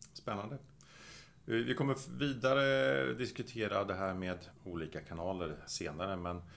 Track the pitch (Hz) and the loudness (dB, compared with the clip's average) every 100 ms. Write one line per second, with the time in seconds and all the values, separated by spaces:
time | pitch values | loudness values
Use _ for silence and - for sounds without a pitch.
0 | - - - 104 107 135 - - - - | -16 -10 -4 -4 -4 -8 -10 -20 -20 -20
1 | - - - - - 113 120 123 139 135 | -18 -18 -20 -16 0 2 2 2 2 0
2 | - 123 143 135 127 135 139 135 135 135 | -2 -2 -2 2 4 6 6 6 6 4
3 | 131 123 123 - 120 110 107 101 98 92 | 2 0 -2 -2 -6 0 2 2 2 0
4 | 95 92 92 90 - - - 85 80 80 | 0 0 -2 -2 -6 -14 -8 -4 -4 -6
5 | 73 82 87 95 85 76 - - 85 73 | -8 -4 -2 -2 -2 -4 -6 -6 -4 -4
6 | 95 95 87 87 87 | -2 -2 -2 -4 -8